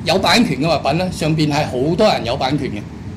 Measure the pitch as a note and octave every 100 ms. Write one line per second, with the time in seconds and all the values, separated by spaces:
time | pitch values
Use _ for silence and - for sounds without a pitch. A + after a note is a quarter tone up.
0 | D#3 F#3 F3 G3+ G#3 C3 D#3+ D3 C#3 D#3+
1 | F#3 - D#3 D#3 D3+ D3 C#3+ B2 C#3+ E3+
2 | G#3+ C3+ A2+ C#3 C3 C#3 B2 G#2 - -
3 | -